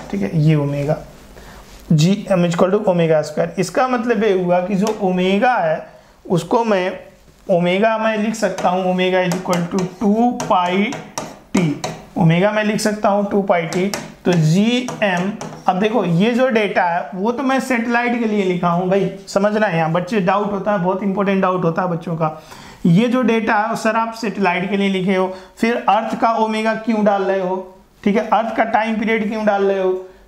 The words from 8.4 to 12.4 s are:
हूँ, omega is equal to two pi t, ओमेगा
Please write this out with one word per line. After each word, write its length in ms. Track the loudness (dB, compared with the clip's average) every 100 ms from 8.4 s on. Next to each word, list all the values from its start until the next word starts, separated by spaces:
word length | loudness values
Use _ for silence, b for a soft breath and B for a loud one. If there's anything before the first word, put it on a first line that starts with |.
| -4 -2 -2
हूँ, 160 | 0
omega 400 | 0 0 2 2
is 100 | 0
equal 300 | -2 -2 -2 -2
to 80 | -2 -4 -2
two 280 | 0 2 2 0
pi 480 | 0 0 2 0 -2 -4 -12 -14 -14 -16 -4 0
t, 80 | 0 -2 -6 -10 -10 0
ओमेगा 340 | 2 4